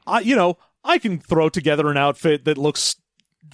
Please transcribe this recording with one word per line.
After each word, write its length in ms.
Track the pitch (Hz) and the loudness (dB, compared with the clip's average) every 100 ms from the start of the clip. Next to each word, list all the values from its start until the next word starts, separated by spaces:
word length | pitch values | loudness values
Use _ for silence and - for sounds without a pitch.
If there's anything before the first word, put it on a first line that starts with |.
| - | -4
I, 140 | 220 | -2
you 160 | 226 269 | 2 2
know, 220 | 180 170 _ _ | 2 0 _ _
I 140 | - 349 | -2 0
can 200 | 220 170 | 0 -6
throw 300 | - 165 160 | -2 0 0
together 400 | 175 151 147 147 | 0 0 0 0
an 80 | 143 | 0
outfit 480 | 143 143 170 151 - | 0 0 -2 0 -2
that 120 | 143 | -2
looks 400 | 147 - - - _ _ _ _ 156 | -2 -2 -6 -6 _ _ _ _ -20